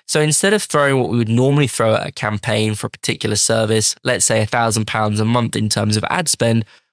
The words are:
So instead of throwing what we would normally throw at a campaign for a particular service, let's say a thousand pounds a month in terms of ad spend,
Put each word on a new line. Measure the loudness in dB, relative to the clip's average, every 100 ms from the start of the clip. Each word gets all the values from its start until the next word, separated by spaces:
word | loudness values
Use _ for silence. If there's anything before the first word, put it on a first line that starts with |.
| -4
So | 0
instead | 0 2 2
of | 0
throwing | 0 0 2 2
what | 0
we | 0
would | 0
normally | 2 2 2 0
throw | 2 2 2
at | -2
a |
campaign | -6 -6 -4 -2 -2 0 -2
for | -6
a |
particular | -8 -6 -4 -4
service, | -2 0 0 2 0 0 -2
let's | -2 0
say | 2 2
a | 0
thousand | 0 0 0 -2
pounds | -2 0 0
a |
month | 0 0 0 -2
in | -2
terms | 0 0 0
of | -2
ad | -2 -2
spend, | 0 2 2 -2 -10 _